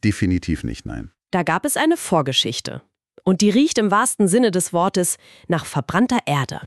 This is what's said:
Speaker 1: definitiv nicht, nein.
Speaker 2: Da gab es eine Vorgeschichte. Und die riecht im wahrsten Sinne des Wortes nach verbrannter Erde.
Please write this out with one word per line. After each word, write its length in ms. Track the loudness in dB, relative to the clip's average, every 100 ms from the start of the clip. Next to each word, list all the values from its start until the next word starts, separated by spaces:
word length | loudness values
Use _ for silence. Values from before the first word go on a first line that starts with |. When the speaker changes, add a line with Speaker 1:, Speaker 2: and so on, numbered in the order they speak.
Speaker 1:
definitiv 580 | 0 2 0 0 0 -4
nicht, 220 | -4 -8
nein. 260 | -10 -12 -14 _ _
Speaker 2:
Da 120 | -2
gab 220 | 0 -2
es 120 | -2 0
eine 200 | 0 0
Vorgeschichte. 880 | 0 0 2 -2 -2 -4 -8 -12 -16 _ _ _
Und 160 | 0 2
die 100 | 4
riecht 280 | 4 2 2
im 120 | 2
wahrsten 380 | 2 0 2 2
Sinne 220 | 4 2
des 220 | 2 0
Wortes 440 | 0 0 0 -2 -4 -12 -14 -4
nach 160 | -4
verbrannter 540 | -2 -6 -2 0 0 0 -2
Erde. 340 | -2 -2 -8